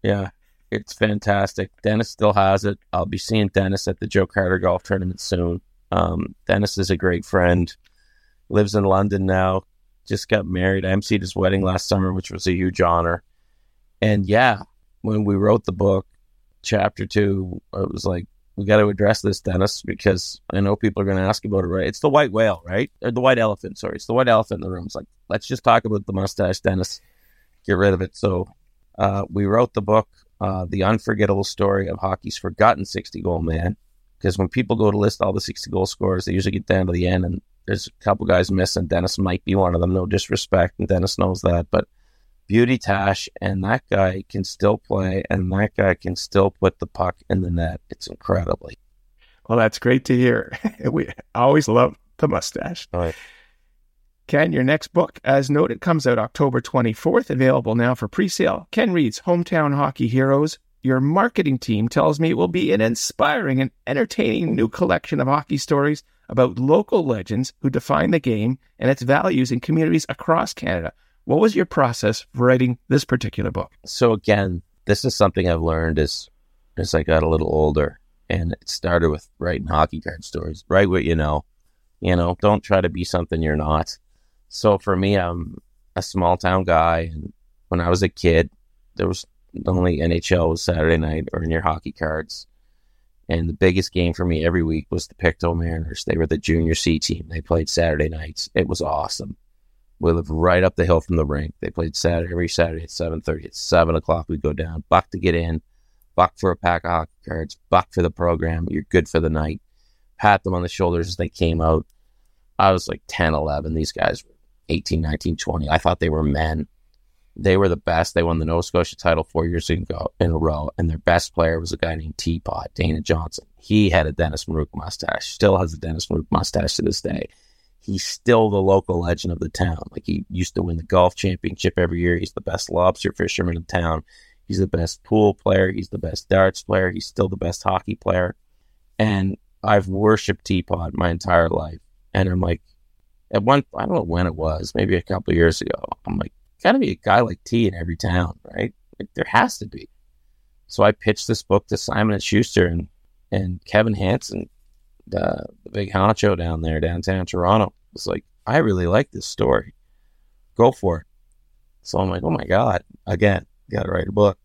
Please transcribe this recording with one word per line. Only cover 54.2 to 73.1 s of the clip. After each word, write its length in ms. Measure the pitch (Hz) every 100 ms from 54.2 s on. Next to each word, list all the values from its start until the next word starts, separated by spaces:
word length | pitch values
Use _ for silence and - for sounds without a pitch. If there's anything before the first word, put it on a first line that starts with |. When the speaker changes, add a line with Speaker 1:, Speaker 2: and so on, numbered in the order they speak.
| -
Speaker 2:
Ken, 260 | 147 160
your 120 | 151
next 240 | 127 151 -
book, 260 | 170 160 -
as 280 | - 139 131
noted, 320 | 139 - 120
comes 240 | - 165 131
out 120 | 120
October 440 | 110 - 143 123
twenty-fourth, 640 | - 131 117 110 160 240 -
available 460 | 131 131 135 123
now 200 | 117 120
for 140 | 123 104
pre-sale. 600 | - 196 - - - -
Ken 240 | - 202
Reed's 260 | 175 131 -
Hometown 540 | - 175 170 170 151
Hockey 340 | 143 143 - 120
Heroes. 500 | 131 135 139 156 - _ _
Your 180 | 127 131
marketing 580 | 139 175 233 - 160 131
team 300 | - 104 117
tells 320 | - 156 147
me 80 | 160
it 80 | -
will 100 | 175
be 240 | 175 -
an 120 | 190
inspiring 800 | 110 117 - - 147 190 170 131
and 80 | 135 _ -
entertaining 680 | 139 220 - 220 - 170
new 140 | - 226
collection 500 | - 175 175 - 147
of 80 | 131
hockey 300 | 143 - 147
stories 460 | - 143 143 151 _ _ _
about 300 | 123 123 92
local 480 | 131 170 208 208 151
legends 480 | 110 90 110 131 _
who 80 | 139
define 400 | 139 - 147 170
the 100 | 170
game 380 | 131 107 113 131 _ _
and 120 | 120
its 100 | 139
values 500 | 123 143 185 156 127
in 100 | 123
communities 440 | - 160 160 165 -
across 420 | - - 165 -
Canada. 400 | - - 87 82 _ _ _
What 160 | - 143
was 160 | 220 208
your 100 | 180
process 600 | - 131 117 107 110 -
for 120 | 123 123
writing 320 | 127 127 123 _
this 160 | 127
particular 460 | -